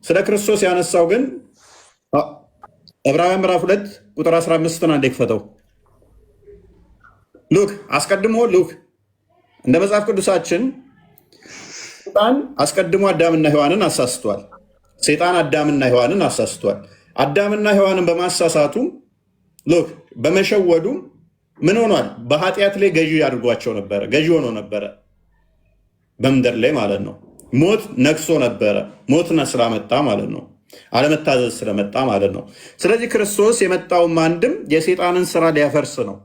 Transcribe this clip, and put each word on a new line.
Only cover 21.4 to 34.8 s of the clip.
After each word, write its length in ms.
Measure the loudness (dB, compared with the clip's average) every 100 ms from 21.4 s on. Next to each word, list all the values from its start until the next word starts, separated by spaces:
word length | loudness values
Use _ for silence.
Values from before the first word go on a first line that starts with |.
| _ _
ምን 180 | 0 2
ሆኗል? 300 | 2 0 -2 -10 -4
በኃጢአት 500 | -2 0 0 -2 2
ላይ 120 | 2
ገዢ 200 | 2 2 2
አድርጓቸው 500 | 0 0 -2 -2 -4
ነበረ። 280 | -6 -4 -4 -2
ገዢ 200 | -2 2
ሆኖ 180 | 0 0
ነበረ 320 | -8 -8 -8 -8 -16 _ _ _ _ _ _ _ _ _ _ _ _
በምድር 360 | 0 2 2 2
ላይ 160 | 0
ማለት 300 | 0 -2 -2
ነው። 140 | -6 -12 -20 _ -4
ሞት 300 | 2 2 2 -2 0
ነግሶ 300 | 2 2 0 0
ነበረ። 360 | 0 0 0 0 -4 -14 0
ሞት 200 | 0 2
ነ-፣ 140 | 0 0
ስላመጣ 460 | 0 0 -2 -2 -2
ማለት 280 | 0 -2 -4
ነው። 140 | -10 -14 _ _ -20 -4
አለመታዘዝ 600 | 0 2 0 0 0 0
ስለመጣ 420 | -4 -4 -4 -2 -2 0
ማለት 260 | 0 0
ነው። 120 | -2 -12 -20 -20 -4
ስለዚህ 300 | 0 0 0
ክርስቶስ 480 | -2 -2 2 2 2
የመጣውም 580 | 0 -2 0 2 2 2
አንድም 360 | 0 0 -2 -2 0
የሰይጣንን 560 | 0